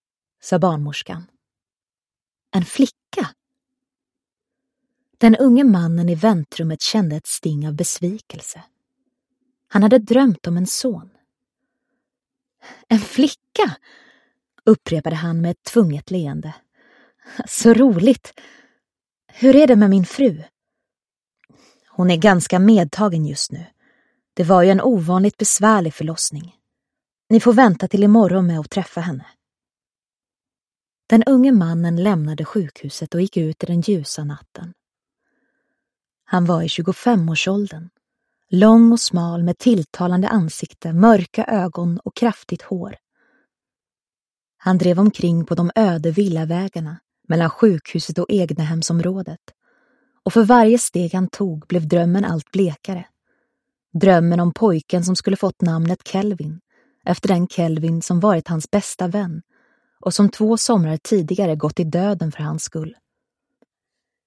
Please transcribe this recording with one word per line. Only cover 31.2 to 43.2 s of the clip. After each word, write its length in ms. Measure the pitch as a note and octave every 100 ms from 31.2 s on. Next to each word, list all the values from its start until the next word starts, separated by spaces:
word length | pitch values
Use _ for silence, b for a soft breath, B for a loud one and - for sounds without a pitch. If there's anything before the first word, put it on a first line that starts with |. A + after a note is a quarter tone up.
unge 280 | A#3+ C4 C4+
mannen 520 | A3+ E3 E3+ E3+ E3+
lämnade 420 | G3 F3 D3+ D3+ D#3
sjukhuset 680 | E3 D3+ - C#3+ - D#3+
och 80 | E3+
gick 160 | G3 F#3
ut 260 | D#3 -
i 20 | -
den 160 | E3+
ljusa 420 | E3+ F#3+ C#3 -
natten. 500 | D3 C#3+ _ - F3 - _ _ _ _ _ _ _ _ _ _ _ _ _ _
Han 220 | - F3+ F3
var 180 | E3
i 60 | E3
tjugofemårsåldern, 1200 | - E3+ - B3 G#3+ E3 D#3 F#3 G3+ G3+ D#3+ F3 _ _ _ _ _ -
lång 420 | F3+ G#3+ A3+ A#3
och 80 | A#3
smal 440 | - F3 E3+ E3+
med 140 | F3 -
tilltalande 720 | B3+ G3+ D3+ - F3+ F3+ G3
ansikte, 640 | A3 D#3+ - - _ E3
mörka 520 | E3 A3+ G#3 F3 - -
ögon 540 | G#3+ F3+ F3 F3 E3+
och 160 | - -
kraftigt 460 | A#3 - - F3
hår. 340 | - F#3 G3+ - _ _